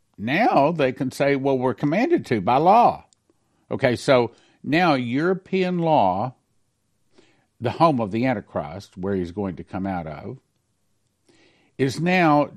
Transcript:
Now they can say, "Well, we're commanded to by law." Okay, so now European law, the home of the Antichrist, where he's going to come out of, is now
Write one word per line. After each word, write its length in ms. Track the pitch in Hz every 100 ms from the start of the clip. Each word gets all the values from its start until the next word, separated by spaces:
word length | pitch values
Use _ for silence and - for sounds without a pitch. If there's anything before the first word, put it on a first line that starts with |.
| _ -
Now 520 | 107 160 262 165 143
they 220 | 165 131
can 180 | 127 131
say, 240 | - 143
"Well, 220 | 139 139 131
we're 160 | 127
commanded 540 | 117 147 175 339 339 -
to 160 | 113
by 160 | 90 131
law." 480 | 170 220 220 - - _ _ _ _ _ -
Okay, 260 | 117 131 117
so 360 | - 131 117 - _ _
now 300 | 123 156 175
European 840 | 135 120 131 175 185 - 185 185 180
law, 560 | 165 147 95 92 123 - _ _ _ _ _ _ _ _ _ _ _ _
the 120 | 113
home 320 | - 165 131
of 80 | 107
the 160 | 110 131
Antichrist, 720 | 110 - 95 73 87 - -
where 160 | 87
he's 180 | 98 87
going 240 | 92 98 82
to 80 |
come 220 | 85 95 95
out 200 | 90 80
of, 340 | 73 101 131 _ _ _ _ _ _ _ _ _ _ _ _ _ -
is 200 | 135 131
now 520 | 170 185 165 147 139